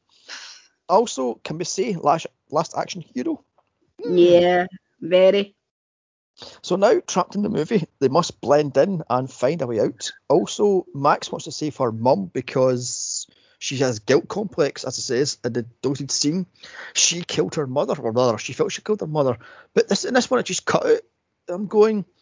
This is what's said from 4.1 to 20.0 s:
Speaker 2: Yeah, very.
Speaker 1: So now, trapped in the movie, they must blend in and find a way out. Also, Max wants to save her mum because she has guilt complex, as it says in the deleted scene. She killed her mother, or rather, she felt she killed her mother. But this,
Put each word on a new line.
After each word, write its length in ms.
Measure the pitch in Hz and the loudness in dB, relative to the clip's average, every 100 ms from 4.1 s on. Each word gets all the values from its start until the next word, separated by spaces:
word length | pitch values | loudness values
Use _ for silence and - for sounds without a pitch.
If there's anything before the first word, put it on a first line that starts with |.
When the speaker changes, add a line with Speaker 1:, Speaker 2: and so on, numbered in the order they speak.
| 180 | 4
Speaker 2:
Yeah, 500 | 175 175 175 180 180 185 _ _ | 8 8 6 2 0 -8 _ _
very. 540 | 160 180 190 196 202 _ _ _ _ _ _ _ _ _ - - | 0 4 6 4 -2 _ _ _ _ _ _ _ _ _ -20 -18
Speaker 1:
So 140 | - 185 | -4 2
now, 240 | 202 349 - | 4 4 0
trapped 280 | 190 175 | -2 -2
in 80 | 190 | -2
the 60 | 208 | -2
movie, 380 | 160 160 226 151 _ | -2 0 0 -2 _
they 80 | 135 | 2
must 320 | 143 175 - | 2 0 -4
blend 360 | 107 143 151 135 | 2 2 4 2
in 260 | 170 185 - | 2 0 -2
and 220 | 123 131 | -2 -2
find 320 | - 123 170 | -2 -2 -2
a 40 | 127 | -4
way 140 | 113 | 0
out. 320 | 117 - - - _ | -2 -2 -12 -14 _
Also, 580 | 156 202 - 208 190 - | 2 2 0 2 2 -2
Max 360 | 143 139 196 - | -2 0 0 -2
wants 120 | - | -10
to 80 | - | -12
save 240 | - 151 - | -8 -8 -2
her 160 | 131 | -4
mum 340 | 110 120 139 92 | 0 2 2 0
because 960 | - 127 135 131 127 123 - - - - _ _ _ | -6 -4 0 2 0 -4 -8 -8 -8 -10 _ _ _
she 180 | - 123 | -8 -2
has 220 | 131 110 | -2 -2
guilt 280 | - 135 - | 2 2 2
complex, 560 | - 208 - 143 - | -6 -6 0 -2 -2
as 140 | - - | -10 -8
it 40 | |
says 360 | - 123 147 - | -4 -2 -2 -2
in 80 | 127 | -6
the 100 | 117 117 _ | -4 -6 _
deleted 280 | 131 139 139 | -4 -4 -4
scene. 360 | - 147 175 180 _ - - - | -2 -2 -2 -4 _ -20 -18 -8
She 280 | - - 170 | 0 0 0
killed 320 | 175 - - | -6 -4 -2
her 120 | - 139 | -4 -4
mother, 280 | 131 208 139 | -2 -2 -2
or 120 | 120 | -2
rather, 240 | 113 127 110 | 2 2 0
she 140 | - | -6
felt 180 | 135 156 | -4 -4
she 100 | - | -4
killed 180 | - 214 | -4 -4
her 60 | 170 | -2
mother. 320 | 151 135 117 - - - | 0 0 -2 -8 -20 -4
But 160 | - - | -2 0
this, 160 | 202 | 0